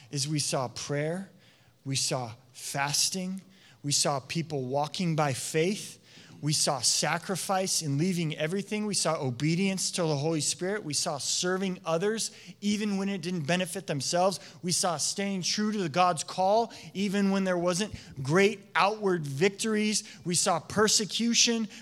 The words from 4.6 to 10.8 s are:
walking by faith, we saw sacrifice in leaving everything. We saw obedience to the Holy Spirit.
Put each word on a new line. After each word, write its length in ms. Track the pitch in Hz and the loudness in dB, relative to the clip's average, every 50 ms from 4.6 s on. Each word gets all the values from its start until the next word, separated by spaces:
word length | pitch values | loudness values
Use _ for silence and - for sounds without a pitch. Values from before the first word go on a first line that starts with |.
| 127 | -4
walking 520 | 123 131 143 147 147 - - 185 170 160 | -2 -2 -2 -2 -2 -2 -2 0 0 2
by 180 | 151 156 143 131 | 4 2 2 2
faith, 640 | - - - - 160 160 180 214 - - - - - _ - - - - - - - | -2 -4 -2 0 2 2 2 0 -4 -6 -12 -16 -18 _ -20 -20 -20 -20 -20 -16 -6
we 120 | - 147 151 | -2 -2 0
saw 280 | - - 185 147 127 | 2 2 0 0 0
sacrifice 1040 | 110 - - - - 151 160 170 - - 196 165 - - 196 190 190 185 - - 160 | 2 2 2 2 2 2 0 0 0 -2 -4 -4 -2 0 0 0 0 0 -2 -2 0
in 160 | 156 139 139 | 0 0 2
leaving 360 | 156 190 185 170 170 151 156 | 2 2 2 0 0 -2 -2
everything. 520 | - 151 156 175 202 196 196 214 208 214 214 | -2 -2 -2 -2 -2 -4 -4 -4 -4 -2 -2
We 80 | 190 | -2
saw 280 | - - 170 160 160 151 | 0 0 0 0 0 -2
obedience 680 | 131 120 113 143 156 165 170 196 196 190 180 - - | -4 -2 0 0 2 2 2 2 0 0 -2 -4 -4
to 100 | - - | -2 0
the 140 | 175 160 151 | 0 0 0
Holy 260 | 139 139 160 165 156 | 0 0 0 0 0
Spirit. 420 | 143 - - - 175 185 202 214 | 0 -2 -2 -2 -4 -4 -4 -4